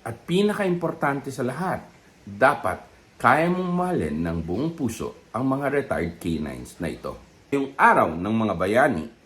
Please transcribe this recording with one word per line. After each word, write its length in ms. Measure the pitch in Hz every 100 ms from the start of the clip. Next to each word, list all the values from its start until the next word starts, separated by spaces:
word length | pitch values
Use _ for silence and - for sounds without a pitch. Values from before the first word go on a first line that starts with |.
at 160 | - 113
pinakaimportante 1040 | - 175 208 202 196 175 165 - 147 139 135
sa 160 | 131
lahat, 400 | 123 131 185 127 - - - _
dapat 640 | - 101 131 147 98 87 - - - _
kaya 320 | 117 143 170
mong 200 | 180 180 180
mahalin 400 | 180 160 82 76
ng 140 | 85 82
buong 320 | 80 92 160
puso 560 | 170 123 - 67 - - 113
ang 80 |
mga 240 | 131 135 143
retired 480 | 143 - 76 82 85
canines 640 | 87 78 76 64 64 -
na 80 | -
ito. 320 | - - 64 - - _
Yung 240 | 139 135 -
araw 400 | 220 185 101 80
ng 160 | 95
mga 220 | 113 110 90
bayani 480 | 90 113 147 87 73 -